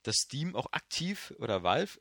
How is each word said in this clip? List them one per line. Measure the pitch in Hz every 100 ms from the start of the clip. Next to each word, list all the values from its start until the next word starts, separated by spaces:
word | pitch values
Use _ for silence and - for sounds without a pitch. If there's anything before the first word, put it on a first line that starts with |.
dass | - 107
Steam | - 135 165 117
auch | -
aktiv | - - - 170 202 - -
oder | 117 98
Valve | 87 107 196 -